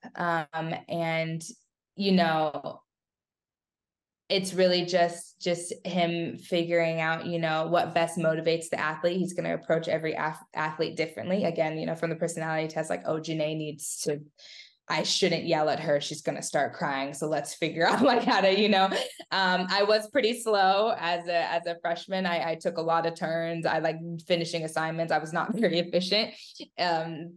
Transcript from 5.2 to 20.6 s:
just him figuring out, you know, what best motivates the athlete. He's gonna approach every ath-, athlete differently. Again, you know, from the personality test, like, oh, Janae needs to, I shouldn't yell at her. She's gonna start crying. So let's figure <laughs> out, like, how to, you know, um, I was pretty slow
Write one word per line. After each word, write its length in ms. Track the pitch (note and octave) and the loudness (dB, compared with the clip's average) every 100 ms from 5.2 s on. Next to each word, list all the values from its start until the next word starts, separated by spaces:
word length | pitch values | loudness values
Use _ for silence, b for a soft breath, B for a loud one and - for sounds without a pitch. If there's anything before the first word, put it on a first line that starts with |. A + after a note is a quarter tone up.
| - _ | -14 _
just 320 | F3+ E3+ - - F3+ | -2 -2 -4 -10 -4
him 520 | F3+ E3+ E3+ E3+ - | 0 0 0 -4 -8
figuring 640 | - F3+ E3 E3+ E3 E3 | -2 -2 2 2 2 2
out, 260 | D#3+ E3 - | 0 -2 -2
you 140 | E3+ | -2
know, 280 | E3 D#3+ E3 | 0 0 2
what 280 | E3+ E3 E3+ | 2 2 0
best 220 | E3 F3+ | 0 0
motivates 500 | D#3+ D#3+ E3 E3 E3 | 0 2 0 0 -2
the 100 | - | -2
athlete. 380 | D3+ D#3+ F3 F#3 | -2 -2 -2 0
He's 160 | F3+ | -2
gonna 200 | - E3 | -2 -4
approach 340 | E3 - E3 E3 | -4 0 -2 0
every 280 | D#3+ D#3+ D#3+ | -2 -2 -2
ath-, 280 | D#3 D#3+ - | -4 -6 -10
athlete 440 | E3 D#3 D#3+ D#3+ - | -6 -4 -2 -4 -2
differently. 480 | D#3+ - F3 G3 E3+ | -6 -4 -2 0 0
Again, 320 | E3 D#3 D#3 | 0 -2 -2
you 60 | D#3+ | -4
know, 100 | D#3+ | -4
from 140 | E3 | -4
the 80 | D#3+ | -2
personality 500 | E3+ E3 D#3+ D#3+ D#3+ | -4 -4 -4 -2 -2
test, 220 | D#3+ D#3+ | -4 -4
like, 140 | - - | -4 -2
oh, 160 | D#3 | -4
Janae 340 | D#3+ D#3+ D3+ D#3 | -2 -2 -2 -2
needs 460 | D3+ D3+ - - | -6 -8 -10 -6
to, 180 | D#3+ D3 D3 _ B B B B - | -4 -4 -6 _ B B B B -4
I 140 | D#3+ | -2
shouldn't 400 | F#3+ - G3 E3 | 0 2 2 2
yell 240 | E3 D#3+ D#3 | 0 2 2
at 140 | C3+ | 0
her. 180 | D#3 C#3+ | 2 0
She's 220 | - D3+ | 0 -6
gonna 200 | - C#3+ | -6 -6
start 320 | - D#3 C3 | -2 0 0
crying. 400 | - D#3 C#3 C#3 | -2 -2 -2 -4
So 140 | - D#3 | -4 -2
let's 260 | D3+ - | -2 -4
figure 320 | - D#3+ D#3+ F3+ | -4 -4 2 2
<laughs> 20 | |
out, 140 | A3 | 4
like, 200 | C4 A#3 | 4 4
how 160 | C#4 G#3+ | 4 4
to, 180 | F#3+ G3 | 4 4
you 120 | G#3 | 4
know, 160 | F#3+ F#3+ F#3+ B4+ B - | 4 4 2 -4 B -4
um, 360 | F#3 F#3 F3+ F#3 | 0 2 2 2
I 140 | G3 | 2
was 260 | G3+ G#3+ G#3+ | 4 4 4
pretty 280 | C#4+ A3 A#3+ | 2 2 0
slow 540 | A3 G3+ | 2 4